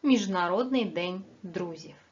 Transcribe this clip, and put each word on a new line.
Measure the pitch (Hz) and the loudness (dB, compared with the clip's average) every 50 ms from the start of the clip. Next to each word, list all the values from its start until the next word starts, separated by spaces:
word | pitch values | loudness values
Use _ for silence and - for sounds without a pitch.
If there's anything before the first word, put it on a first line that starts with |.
| - | 6
Міжнародний | 285 262 233 202 196 190 185 175 175 180 202 254 254 262 262 226 | 6 4 4 4 2 0 0 2 2 2 0 0 2 2 0 0
день | 196 156 170 175 180 180 190 196 - - - - | 0 -2 -2 -4 -4 -4 -6 -10 -12 -18 -16 -14
друзів. | 185 165 180 180 175 165 156 156 151 151 - - _ | -8 -6 -6 -6 -6 -6 -10 -14 -18 -18 -20 -20 _